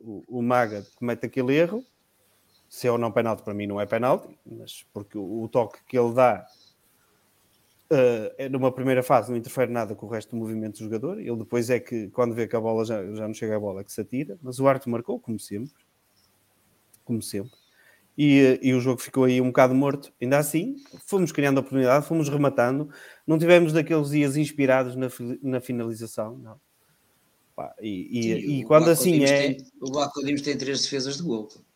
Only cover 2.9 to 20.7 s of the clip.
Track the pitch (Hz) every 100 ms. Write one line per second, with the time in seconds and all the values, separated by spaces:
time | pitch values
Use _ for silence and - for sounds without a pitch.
2.9 | 117 117 113 113 104 - 101 101 101 101
3.9 | 113 123 196 - - - 113 - - -
4.9 | 107 104 107 92 113 113 127 107 - -
5.9 | 123 120 120 123 98 - _ _ _ _
6.9 | _ _ _ _ _ _ _ _ _ -
7.9 | 143 123 117 101 - 135 135 127 127 131
8.9 | 127 127 131 110 120 113 135 120 120 107
9.9 | 104 107 113 - 117 110 110 107 - 110
10.9 | 110 139 208 151 117 107 123 117 120 -
11.9 | 117 101 - 120 117 110 117 110 113 113
12.9 | 107 95 107 107 107 110 107 104 95 101
13.9 | - 101 127 170 196 127 123 135 135 120
14.9 | 120 120 240 - 107 - 101 143 _ _
15.9 | _ _ _ _ _ _ _ _ _ _
16.9 | _ - 113 - 101 117 _ _ _ _
17.9 | _ _ - 147 139 135 127 131 127 127
18.9 | 123 - 131 127 127 127 127 127 131 139
19.9 | 139 - _ 120 143 151 160 233